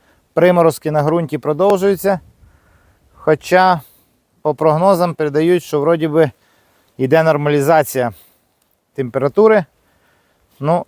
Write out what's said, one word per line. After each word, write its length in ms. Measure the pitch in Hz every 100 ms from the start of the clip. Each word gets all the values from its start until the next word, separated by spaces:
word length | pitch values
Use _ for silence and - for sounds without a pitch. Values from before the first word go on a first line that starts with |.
| _ _ _
Приморозки 580 | - 175 180 165 139 156
на 120 | 151
ґрунті 340 | 143 170 160 147
продовжуються, 840 | 151 151 196 196 196 185 190 185 - _ _ _ _ _ _ _ _
хоча 680 | _ - 156 - 180 185 170 - _ _ _ _ _
по 140 | 151 147
прогнозам 580 | 156 151 190 180 175
передають, 500 | 160 151 143 165 180
що 160 | - 147
вроді 280 | 147 170 160
би 240 | 151 151 - _ _ _ _ _ -
йде 260 | 131 160
нормалізація 880 | 160 147 147 147 139 160 147 131 120 - _ _ _ _ _ _ _ -
температури. 680 | 127 131 135 202 220 214 160 _ _ _ _ _ _ _ _ _
Ну, 260 | 143 175